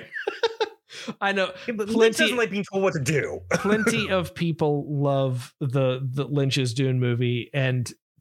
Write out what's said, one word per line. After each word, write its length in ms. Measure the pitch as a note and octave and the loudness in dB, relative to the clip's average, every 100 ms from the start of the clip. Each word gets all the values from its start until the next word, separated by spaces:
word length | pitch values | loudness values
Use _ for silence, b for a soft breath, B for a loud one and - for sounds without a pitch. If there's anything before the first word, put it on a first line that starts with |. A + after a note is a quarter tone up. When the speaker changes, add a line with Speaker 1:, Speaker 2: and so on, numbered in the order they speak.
| - | -4
Speaker 1:
<laughs> 1160 | - - - A4+ - G#4+ - _ - - - | -6 -6 -2 -4 -2 -6 -6 _ -14 -12 -4
I 120 | G3 | -2
know 180 | G3 F#3 - - | 0 -2 -4 -8
Speaker 2:
Yeah, 60 | A3 | -6
but 140 | G#3 | -2
Lynch 260 | A3+ A3+ - | 4 4 4
Speaker 1:
plenty, 80 | D#4 | 2
Speaker 2:
doesn't 60 | B3 | 2
like 120 | A3 | 0
being 140 | G3+ F#3+ | -2 -4
told 100 | G3 | 0
what 100 | G3 | 0
to 60 | D#3+ | 2
do. 400 | C3+ D3 - - - | 0 0 -2 -6 -4
<laughs> 60 | |
Speaker 1:
plenty 580 | E3+ G3 G#3+ A3+ A3+ G3 | 0 2 2 2 0 0
of 240 | F#3 D#3+ | 0 -2
people 520 | - E3+ D#3 D3+ D3 C#3+ | -2 -2 0 0 0 -2
love 640 | D3 C#3+ C#3 C3+ B2 - _ | 0 2 2 2 -2 -6 _
the, 400 | C#3+ C3+ C3 B2+ | -2 2 2 0
the 220 | C3+ C3+ C3+ | -4 -4 -2
Lynch's 480 | C#3+ C#3 D3 B2+ | 0 2 2 0
Dune 260 | A#2 C3 B2+ | 0 0 2
movie 500 | B2 A#2+ B2 A#2+ - | 2 2 2 0 -2
and 380 | C#3+ C3 B2+ A#2 - _ _ | -2 0 0 -4 -10 _ _